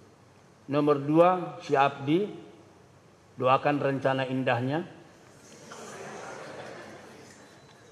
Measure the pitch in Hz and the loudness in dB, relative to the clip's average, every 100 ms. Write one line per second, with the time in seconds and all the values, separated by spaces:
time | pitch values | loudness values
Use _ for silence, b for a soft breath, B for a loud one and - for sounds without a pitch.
0 | - - - - - - - 143 147 143 | -20 -20 -20 -20 -20 -20 -2 0 2 2
1 | 139 156 175 180 165 - - 139 139 135 | 4 6 6 4 -4 -12 2 4 4 2
2 | 131 170 208 - - - - - - - | 0 0 0 -8 -18 -20 -20 -20 -20 -20
3 | - - _ - 127 131 147 147 135 135 | -20 -20 _ -2 2 2 2 0 0 0
4 | 135 131 131 131 131 120 127 151 180 - | 0 0 -2 -2 0 0 -2 -4 -6 -16
5 | - - - - - - - - - - | -20 -20 -20 -20 -20 -20 -20 -18 -16 -16
6 | - - - - - - - - - - | -14 -14 -14 -14 -16 -16 -16 -16 -18 -20
7 | - - - - - - - - - | -20 -20 -20 -20 -20 -20 -20 -20 -20